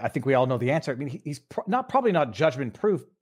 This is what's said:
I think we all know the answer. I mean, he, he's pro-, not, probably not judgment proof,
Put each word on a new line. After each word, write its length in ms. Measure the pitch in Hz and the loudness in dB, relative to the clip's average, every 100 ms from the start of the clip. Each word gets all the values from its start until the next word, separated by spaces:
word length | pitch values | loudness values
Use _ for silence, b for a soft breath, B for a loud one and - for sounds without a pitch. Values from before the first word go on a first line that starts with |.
I 60 | 117 | -2
think 180 | 143 131 | -2 2
we 80 | |
all 100 | 131 | 2
know 140 | 127 123 | 2 0
the 120 | 123 | 0
answer. 220 | 160 156 | -2 -2
I 40 | 123 | -6
mean, 120 | 143 | -8
he, 140 | 151 | -10
he's 140 | 147 143 | -10 -12
pro-, 260 | - - - | -10 -8 -2
not, 200 | 247 247 | -2 0
probably 240 | 269 247 | 2 4
not 220 | 170 131 | 2 2
judgment 400 | 95 156 127 123 | 2 2 2 -6
proof, 280 | - 214 170 - _ | -2 0 0 -4 _